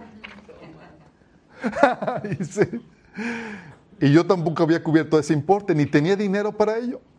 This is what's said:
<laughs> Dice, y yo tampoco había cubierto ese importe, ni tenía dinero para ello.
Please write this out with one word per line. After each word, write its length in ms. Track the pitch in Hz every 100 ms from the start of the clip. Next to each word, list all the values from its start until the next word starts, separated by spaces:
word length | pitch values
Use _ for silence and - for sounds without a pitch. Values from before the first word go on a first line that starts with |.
| - - - - - - 160 - - - - _ _ _ _ - 226 247 285 240 214 247
<laughs> 60 | 208 -
Dice, 400 | 170 202 - 233 - _ _ - 233 233 226 208 - - _ -
y 140 | 139
yo 120 | 147 170
tampoco 380 | 190 160 151
había 180 | 160 165
cubierto 380 | 165 156 151 156
ese 140 | 147
importe, 420 | 156 147 202 202 160
ni 100 | 143
tenía 300 | 151 156 196
dinero 380 | 208 196 208
para 240 | 208 214 226
ello. 240 | 240 269 -